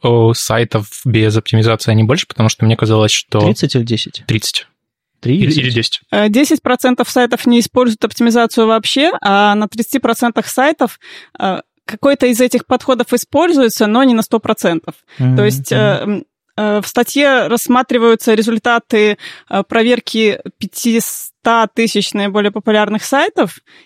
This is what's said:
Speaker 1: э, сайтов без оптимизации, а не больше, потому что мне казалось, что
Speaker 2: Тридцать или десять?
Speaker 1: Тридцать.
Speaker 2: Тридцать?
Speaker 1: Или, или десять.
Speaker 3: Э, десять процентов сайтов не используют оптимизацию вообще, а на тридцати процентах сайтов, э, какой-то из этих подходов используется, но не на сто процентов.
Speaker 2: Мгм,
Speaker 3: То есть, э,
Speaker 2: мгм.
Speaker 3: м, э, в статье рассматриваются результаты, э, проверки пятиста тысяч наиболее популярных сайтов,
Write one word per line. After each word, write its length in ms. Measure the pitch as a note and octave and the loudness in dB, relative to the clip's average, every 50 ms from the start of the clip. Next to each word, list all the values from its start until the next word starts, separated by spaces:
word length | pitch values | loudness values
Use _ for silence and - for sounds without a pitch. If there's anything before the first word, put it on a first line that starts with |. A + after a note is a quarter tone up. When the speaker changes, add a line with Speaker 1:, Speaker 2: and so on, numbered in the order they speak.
| - | -2
Speaker 1:
э, 260 | A#2+ A#2+ A#2 A2+ A2+ A2+ | 2 2 4 4 4 2
сайтов 680 | - - - A2 A#2 A#2 - - G#2+ G#2 - - - - | 0 -2 -2 -2 -2 -2 -2 -2 -4 -4 -6 -10 -6 -2
без 280 | B2+ A2+ A2 A2 G#2+ G#2 | 0 2 2 2 2 0
оптимизации, 560 | A2 - - A2+ A2 G#2+ A#2 A2+ - - A2+ | 0 -2 0 0 2 2 2 0 0 0 0
а 40 | A2 | 2
не 100 | A2 A2 | 2 2
больше, 220 | G#2+ C#3 F3+ - - | 2 2 0 -2 -6
потому 220 | - - A2 A2 | -4 -2 0 0
что 160 | - - A2+ | 0 0 0
мне 100 | A2 A2+ | 0 0
казалось, 340 | - A2 G#2+ A2 A2 G#2+ G#2 | 2 2 2 2 2 2 2
что 300 | - - - - - G#2+ | 0 -2 -4 -2 0 0
Speaker 2:
Тридцать 340 | G#2 F3 G#3+ - - C3+ - | 2 2 0 0 -2 -2 0
или 100 | B2+ A#2 | -2 -2
десять? 380 | A#2 A2+ G#2+ - - - - - | -2 -4 -4 -6 -8 -14 -10 -6
Speaker 1:
Тридцать. 400 | - A2+ G#2+ - - - - - _ _ _ _ _ _ _ _ _ _ _ | -4 -4 -4 -4 -4 -8 -8 -10 _ _ _ _ _ _ _ _ _ _ _
Speaker 2:
Тридцать? 360 | - A#2+ C#3 G3 G3 C3+ D#3 | -2 -2 0 2 2 0 0
Speaker 1:
Или, 80 | D3 B2 | 0 0
или 60 | B2+ | -2
десять. 300 | A2+ A#2 G#2+ - - - _ _ | -2 -2 -2 -4 -6 -10 _ _
Speaker 3:
Э, 160 | G#3 G#3 G#3 G#3+ | -2 0 0 2
десять 320 | G#3 C4 D4 - D#4+ - | 2 2 2 2 0 0
процентов 460 | - B3 B3+ - - B3+ B3 - B3 - | 0 -2 -2 0 0 0 0 0 -2 -2
сайтов 380 | - B3+ B3 A#3+ B3 - - | 0 0 0 0 0 -2 0
не 120 | B3 A#3+ A#3 | 2 2 2
используют 460 | A3 - - B3+ B3+ A#3+ A3 - - | 2 0 0 0 0 0 0 -2 -4
оптимизацию 640 | G#3+ - - A#3 A#3 A3+ A#3+ A#3 A3+ - A#3 A3 | -6 -2 -2 0 2 2 2 2 0 0 0 2
вообще, 460 | A3 A3+ A3+ A3 - - C#4 D4 F4 - - | 2 2 0 -2 -2 0 0 0 0 0 -2
а 320 | - G3+ G3 G3+ G#3 G#3 G#3 | 0 0 2 2 4 2 2
на 120 | G#3+ G#3+ | 0 -2
тридцати 320 | G3 - A3 A3+ - - B3+ | -4 -4 -6 -6 -4 -4 -2
процентах 480 | - A#3+ A3+ - B3 A#3 - A#3 - | -2 -2 -2 0 -2 -2 -2 -2 -6
сайтов, 540 | - - B3+ C4+ D4+ D#4+ - C4 G#3 - - - - - - - _ - - | -4 -2 0 0 0 0 0 -2 -4 -4 -8 -20 -20 -20 -20 -20 _ -10 -6
э, 220 | - F#3+ F3+ - - _ _ _ _ | -4 -4 -4 -6 -10 _ _ _ _
какой-то 400 | - - - - C#4 C#4+ - B3+ | -16 -6 -2 0 2 2 2 2
из 140 | B3 A#3 A3 | 2 2 2
этих 260 | B3+ A#3+ - A#3 - | 2 2 0 -2 -2
подходов 480 | - B3+ B3 - - B3+ A#3 A#3+ - B3+ | -2 -4 -2 0 0 -2 0 0 -2 -2
используется, 720 | A#3+ - - - C#4+ E4+ F4 E4 C#4 B3+ A3 - - A3+ | -4 -2 0 0 2 2 2 4 2 2 2 0 0 0
но 180 | G#3 G#3+ B3 C4+ | 2 2 4 4
не 80 | C4 | 4
на 100 | A#3 A3 | 4 2
сто 160 | - - - A3 | 0 -2 -2 -2
процентов. 540 | - - G#3+ - - F3 E3+ D#3+ - - - _ _ _ - - | -2 -2 -4 -2 -2 -2 -2 -2 -4 -10 -16 _ _ _ -6 -2
Speaker 2:
Мгм, 180 | B2+ B2+ B2+ | 0 2 2
Speaker 3:
То 80 | B2+ C#3 | 2 2
есть, 280 | C#3 B2+ C#3 C3+ - | 2 0 -2 -4 -2
э, 280 | - G#3+ G#3+ G#3 F#3+ - | 0 0 2 2 0 0
Speaker 2:
мгм. 100 | - G#3 | -2 -4
Speaker 3:
м, 120 | G#3 F3 - _ _ _ _ _ _ - | -4 -4 -6 _ _ _ _ _ _ -4
э, 220 | G#3+ G#3 G#3 G#3 | -2 -2 -2 -2
в 40 | G3 | -4
статье 600 | - - A#3+ A#3+ - - C#4 D4 C#4 C4+ B3 F#3+ D3+ | -2 -2 -2 -2 -2 0 0 2 2 2 2 0 0
рассматриваются 840 | A#3 - - - B3 B3+ B3+ - C4 A#3+ A3+ A#3 A3+ A3+ - A#3+ G#3+ | -2 -2 0 0 2 2 2 0 0 2 4 4 2 2 2 0 2
результаты, 840 | G#3+ G#3 A#3 A3+ G#3+ - B3 A#3 A#3 - - A#3 G#3 G#3 G#3 G#3 - - - - - - - | 2 2 0 -2 -2 0 0 0 0 -2 -2 0 2 2 0 0 -4 -8 -18 -20 -20 -12 -6
э, 140 | - G3 G3 | -6 -4 -4
проверки 720 | - - A3+ A3 A#3+ B3 A#3 - - - A3 A3 G#3 F#3+ - - - - - | -2 0 0 2 2 0 0 -2 -4 -2 0 0 0 0 -4 -8 -14 -14 -12
пятиста 1080 | G#3+ F#3 - - - A#3 A3+ A3+ - - - - - - - _ - A#3 A#3 A3+ A3 G#3+ | -12 -12 -8 -4 -2 0 0 0 -2 -4 -8 -12 -14 -18 -12 _ -2 0 2 2 0 0
тысяч 400 | - - A3+ A3 - G#3 F#3+ - | 0 -2 -2 -2 -2 -2 -4 -4
наиболее 380 | - G#3 G3+ G3+ F#3+ G#3+ G3+ G#3 | -4 -4 -4 -2 -2 -2 -2 -2
популярных 520 | G#3 G#3+ - A3+ G#3+ G#3+ G#3+ G#3 G#3+ G#3 - | -4 -4 -2 0 0 0 0 0 -2 -6 -4
сайтов, 560 | - C4+ C#4 E4 G#4 - F4 D#4 F#3+ - - _ _ - - _ | -2 0 0 0 0 0 -2 -2 -2 -4 -10 _ _ -20 -20 _